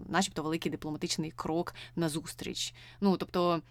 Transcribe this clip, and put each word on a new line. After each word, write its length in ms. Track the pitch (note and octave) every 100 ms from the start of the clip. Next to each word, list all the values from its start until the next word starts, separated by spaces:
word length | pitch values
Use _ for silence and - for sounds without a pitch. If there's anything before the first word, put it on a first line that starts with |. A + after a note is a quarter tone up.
| -
начебто 340 | D#3+ F#3+ -
великий 280 | D3+ E3 E3
дипломатичний 600 | D#3 D#3 D3+ E3+ - D#3
крок 440 | - E3 D#3+ E3+ - - -
назустріч. 800 | E3 D#3 - - - - - - - -
Ну, 160 | G3 F3
тобто, 440 | - F#3 F3 E3+ -